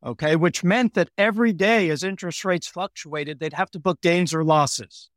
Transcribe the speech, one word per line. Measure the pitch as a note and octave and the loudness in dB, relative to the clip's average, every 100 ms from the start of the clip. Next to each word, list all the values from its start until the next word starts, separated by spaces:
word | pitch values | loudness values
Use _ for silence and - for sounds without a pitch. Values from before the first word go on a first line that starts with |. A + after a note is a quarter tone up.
okay? | C3 A#2 D3+ D#3+ | -10 -4 0 2
Which | E3+ - | 2 0
meant | F3 A3 B3 - | 0 2 2 0
that | F3 - | -2 0
every | G3+ G#3+ A#3 | 0 2 0
day | F3 G3 A3+ F3+ | 2 2 4 2
as | D3+ | -2
interest | F#3 F#3+ F3+ D#3 | -4 -6 -8 -6
rates | F#3+ F3 - | -2 -2 -4
fluctuated, | - F#3+ - D#3 D3+ D3 D3 | -10 -10 -10 -12 -8 -8 -8
they'd | D#3 | -8
have | D3+ F#3+ | -4 -6
to | F3+ | -4
book | D3+ E3+ | -2 0
gains | F3 E3+ F3+ | 2 2 2
or | D#3+ | 0
losses. | D#3+ D#3 C#3 - G2+ - - | 2 4 2 -2 -10 -20 -20